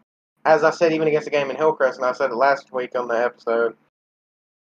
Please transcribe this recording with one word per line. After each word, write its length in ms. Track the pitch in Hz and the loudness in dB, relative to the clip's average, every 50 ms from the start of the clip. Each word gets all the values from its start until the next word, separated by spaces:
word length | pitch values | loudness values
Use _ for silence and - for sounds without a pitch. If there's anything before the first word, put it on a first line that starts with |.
| _ _ _ _ _ _ _ _ - | _ _ _ _ _ _ _ _ 0
as 180 | 143 160 151 151 | 2 2 4 4
I 60 | 160 | 2
said, 220 | - - 180 165 | 2 2 2 0
even 160 | 160 156 160 156 | 2 0 0 0
against 180 | 147 151 139 | 0 0 -2
the 60 | 147 | -2
game 180 | 147 147 139 135 | -2 -2 -2 -2
in 60 | 127 | -2
Hillcrest, 420 | 131 156 160 156 - 139 127 - - | -2 0 0 2 2 0 0 0 -2
and 80 | 127 | -2
I 60 | 127 | -4
said 200 | 123 - 143 131 | -2 -2 -2 -2
it 40 | 120 | 0
last 360 | 113 131 139 139 139 - _ - | 2 2 2 2 0 -2 _ -8
week 180 | 127 123 120 - | -8 -6 -6 -6
on 120 | 127 123 120 | -6 -4 -2
the 80 | 117 113 | -2 0
episode, 580 | 120 120 123 _ _ 120 113 113 117 113 113 _ _ _ _ _ _ _ _ _ _ _ _ _ _ _ _ _ _ | -2 -2 -4 _ _ -2 0 0 0 -2 -4 _ _ _ _ _ _ _ _ _ _ _ _ _ _ _ _ _ _